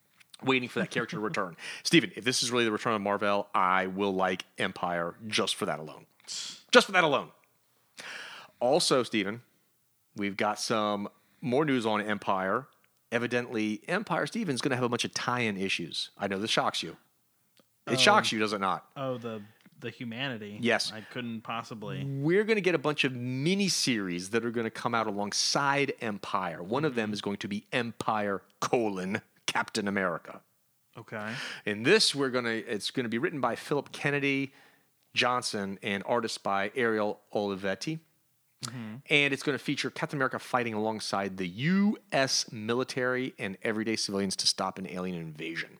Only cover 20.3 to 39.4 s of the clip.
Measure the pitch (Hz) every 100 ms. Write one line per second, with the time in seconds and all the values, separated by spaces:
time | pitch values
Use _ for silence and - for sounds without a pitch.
20.3 | 110 104 104 117 107 - 110 101 127 120
21.3 | 113 120 117 113 107 104 135 139 135 151
22.3 | 190 214 214 180 160 151 143 131 123 123
23.3 | 131 156 196 190 - 139 110 95 87 92
24.3 | 113 117 117 113 - 120 117 107 101 104
25.3 | - - 151 143 139 135 - 117 101 -
26.3 | 101 90 82 90 135 151 120 107 104 101
27.3 | 101 101 104 - 131 117 - - 107 104
28.3 | 95 - _ - 127 107 95 95 - -
29.3 | _ - - 117 110 101 98 92 80 -
30.3 | - - _ _ _ _ 117 110 113 107
31.3 | 135 - - 107 104 123 214 - 139 135
32.3 | 123 117 113 107 104 - 135 117 113 156
33.3 | 151 123 110 - 143 - - 143 143 139
34.3 | 135 135 - - _ _ _ _ - 123
35.3 | 123 - 107 98 98 110 98 117 120 113
36.3 | - 104 98 104 131 117 107 104 - _
37.3 | 110 101 95 98 98 160 160 - _ _
38.3 | _ _ _ 123 123 110 123 - 147 143
39.3 | 135